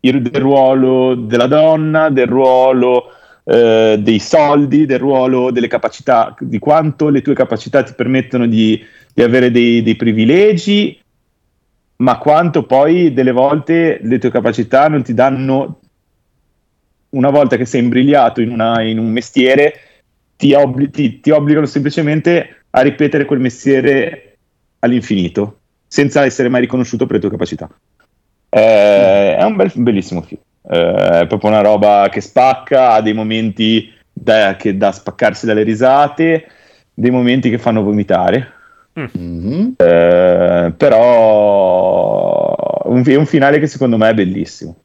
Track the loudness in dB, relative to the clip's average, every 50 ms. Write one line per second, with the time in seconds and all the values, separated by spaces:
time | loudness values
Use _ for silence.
0 | 0 0 0 0 -2 -2 -4 -2 0 2 2 4 2 2 2 2 2 2 2 2
1 | 0 0 -2 -2 -4 -4 -2 0 0 2 2 2 4 2 2 0 -2 -2 0 0
2 | 0 0 0 0 0 0 0 2 2 2 4 4 2 2 2 2 2 2 0 0
3 | -2 -4 -20 _ _ _ _ _ _ 0 2 2 4 4 4 2 2 2 2 0
4 | 0 0 0 0 -2 0 0 2 2 2 2 0 0 0 0 0 0 0 -2 -2
5 | -2 -2 0 0 0 0 0 0 0 -2 -2 -2 -4 -2 -4 -4 -4 -6 -8 -6
6 | -2 0 0 0 0 -2 -6 _ -12 -8 -8 -6 -2 0 0 0 0 -2 -4 _
7 | -2 0 0 -2 0 -2 -2 -2 -2 -2 -2 -8 -8 -2 -2 -2 -2 -2 -6 -8
8 | -4 -2 -2 -2 -4 -4 -4 -2 -2 0 0 0 2 0 0 -2 -6 -16 _ _
9 | _ _ _ 0 2 4 4 2 2 2 2 2 2 2 2 2 0 0 -2 0
10 | -2 -2 0 0 2 2 4 4 4 2 2 0 -2 -2 0 0 0 -4 -6 _
11 | _ _ _ _ _ _ _ _ _ _ _ _ _ _ _ _ _ _ _ _
12 | 0 0 0 0 0 0 2 2 2 0 -2 -2 -2 0 2 2 2 2 2 2
13 | 2 0 0 0 0 0 2 2 0 0 0 -2 -2 -2 -2 0 0 0 -2 -4
14 | -4 -4 -4 -2 -2 -2 -2 -2 -2 -2 -2 -4 -4 0 2 2 2 2 0 -2
15 | -4 -4 -2 0 0 0 0 -2 -4 -4 -2 -4 -4 -6 -12 _ _ _ _ _
16 | _ _ _ _ _ _ _ _ _ _ _ _ _ _ _ _ _ _ _ _
17 | _ _ -4 -2 -2 2 2 2 2 2 0 -2 -4 -4 -2 -2 -2 0 0 0
18 | 2 2 2 2 2 0 0 -2 -6 -4 -4 -4 -4 -2 -2 -2 -4 -4 -4 -4
19 | -4 -4 -4 -6 -8 -4 _ 0 2 2 2 2 2 0 -2 -6 _ _ _ _
20 | _ _ _ _ _ _ _ _ 0 2 4 4 2 2 0 -4 -6 -6 -4 -4
21 | -4 -4 -4 -4 _ 0 0 2 2 0 0 0 0 -2 -4 -4 -4 -4 -4 -2
22 | -2 -2 -2 -2 0 0 0 0 -2 -6 -16 _ _ _ 0 2 2 2 0 0
23 | -2 0 0 -2 -2 -2 -2 -2 -2 -4 -6 -4 -2 0 0 2 2 0 0 0
24 | -2 -4 -8 -14 _ _ _ _ _ _ _ _ _ _ _ _ -2 -2 -2 -2
25 | -2 -2 -4 -2 -2 -4 -4 -4 -6 -6 -8 _ _ _ _ _ _ _ -2 -2
26 | -2 0 2 0 0 0 0 -2 -2 0 0 0 -2 -2 -2 -4 -4 -4 -4 -6
27 | -4 -2 -2 -2 -2 -4 -6 -6 -8 -8 -8 -12 -14 -16 _ _ _ _ _ _
28 | _ _ _ _ _ _ _ _ _ _ 2 2 4 4 4 4 4 4 4 4
29 | 4 4 2 2 2 0 0 0 -2 -2 0 -2 -2 -2 -2 -2 -2 0 0 -2
30 | -4 -6 -10 -12 -10 -12 -18 -20 _ _ _ _ _ -4 -2 -2 0 0 0 0
31 | 0 2 2 0 0 0 -4 -4 -2 0 0 2 2 2 2 2 2 2 4 4
32 | 2 0 -2 -6 -12 -4 _ 0 2 2 0 -2 -4 -2 0 2 2 4 2 2
33 | 0 0 -4 -4 -4 -4 -4 -4 -4 -6 -4 -2 -2 0 0 0 -2 -6 _ _
34 | _ _ _ -8 -2 0 2 2 2 0 -2 -4 -6 -6 -4 0 -2 -2 -2 -4
35 | _ -14 -6 -2 -2 -2 -2 -2 -4 -2 0 0 0 -2 -2 0 2 2 2 2
36 | 2 0 -2 -2 -2 0 0 -2 -4 -8 _ _ _ _ _ _ _ _ _ -2
37 | -2 0 0 2 0 0 0 0 0 -2 -4 -2 -2 -2 -2 0 -2 0 -2 -2
38 | -2 0 0 0 0 0 0 -2 -4 -6 -18 _ _ _ _ _ _ _ _ -12
39 | -12 -10 _ -12 -10 -10 -10 -8 -8 -6 -4 -4 -4 -4 -2 _ 2 2 4 4
40 | 4 2 2 4 4 2 2 2 2 0 0 0 -2 -2 -2 0 2 2 4 4
41 | 4 4 4 4 4 4 2 2 2 2 2 2 2 2 0 0 0 0 0 0
42 | -2 -2 -2 -2 -2 -2 -2 -2 -2 -4 -4 -6 -6 -6 -6 -6 -4 -2 -2 0
43 | 2 2 2 2 0 0 0 0 2 2 2 2 0 -2 -4 -4 -2 -2 0 2
44 | 2 2 2 0 -2 -2 -4 -6 -8 -10 -12 -18 -18 -18 -20 _ _